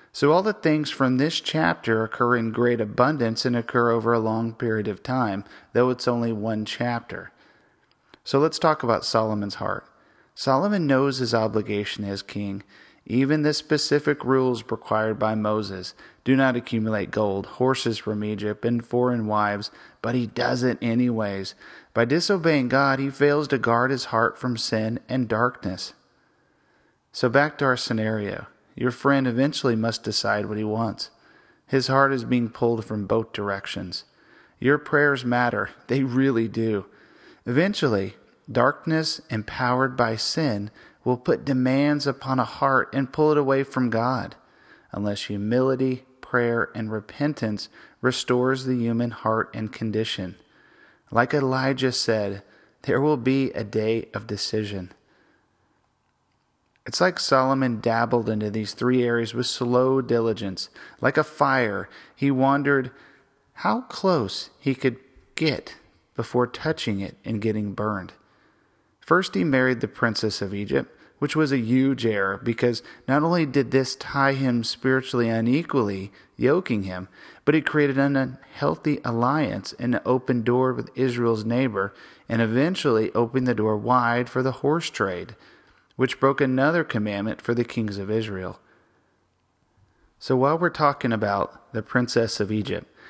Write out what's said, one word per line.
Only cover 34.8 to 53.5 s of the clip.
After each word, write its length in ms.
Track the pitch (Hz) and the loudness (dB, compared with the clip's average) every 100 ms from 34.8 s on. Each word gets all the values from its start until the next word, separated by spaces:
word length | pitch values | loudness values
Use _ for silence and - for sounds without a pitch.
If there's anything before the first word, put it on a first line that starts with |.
| 147 151 147 139 123 | 2 2 2 2 0
matter. 420 | 123 120 104 98 - - | 0 0 0 -4 -10 -4
They 160 | 131 | -2
really 440 | 135 123 135 117 113 | 0 2 2 2 0
do. 380 | 113 113 104 - - - - - - | -2 -2 -2 -4 -16 -20 -20 -20 -12
Eventually, 720 | - 123 190 208 143 104 98 - _ _ - | -2 0 0 0 0 0 -2 -8 _ _ -4
darkness 680 | 113 127 143 - 160 156 - - | 2 2 0 -2 -2 -2 -6 -6
empowered 640 | 113 104 - 127 127 131 | -6 -6 -4 0 2 0
by 220 | 127 120 110 | 2 0 0
sin 540 | - - 151 104 104 - - _ | -4 -2 0 -2 -6 -12 -20 _
will 140 | 123 123 | -2 0
put 260 | - - | 0 0
demands 600 | - 131 127 135 147 147 139 | 0 0 2 2 2 0 -2
upon 320 | 131 127 131 | -4 -2 -2
a 60 | |
heart 440 | 110 - 135 131 - | -2 -2 2 2 0
and 180 | 135 131 | -2 -2
pull 180 | - 151 | 2 4
it 60 | 147 | 4
away 260 | 139 135 | 2 0
from 280 | 139 - 123 | 0 -2 0
God, 460 | 110 120 127 92 - _ _ _ - _ | 0 0 -2 -6 -12 _ _ _ -20 _
unless 340 | - 104 101 | -6 -4 -4
humility, 800 | - 104 104 123 131 131 131 127 - _ | -6 -6 0 2 2 0 0 -2 -10 _
prayer, 480 | - 123 117 117 - | -2 0 2 0 -2
and 160 | - 110 | -4 -6
repentance 800 | 107 - - 147 147 110 104 - - - _ | -6 -8 -4 -2 -2 -4 -4 -8 -18 -20 _
restores 640 | 127 123 - 123 127 131 | -2 0 0 2 2 0
the 120 | 131 127 | -2 -2
human 340 | 117 117 120 | 0 0 -2
heart 400 | 113 110 110 - | -2 0 0 -2
and 180 | 117 110 | -6 -10
condition. 680 | - 110 107 110 - 90 - _ _ _ _ - _ _ | -6 -4 -2 -4 -6 -8 -12 _ _ _ _ -20 _ _
Like 240 | 113 127 | 0 2
Elijah 580 | 147 135 131 135 131 127 | 2 0 0 0 0 0
said, 500 | 123 - 110 101 98 - _ _ _ | 0 0 0 -2 -6 -12 _ _ _
"There 200 | - 139 | -2 2
will 160 | 147 147 | 2 2
be 320 | 117 135 131 | 2 2 0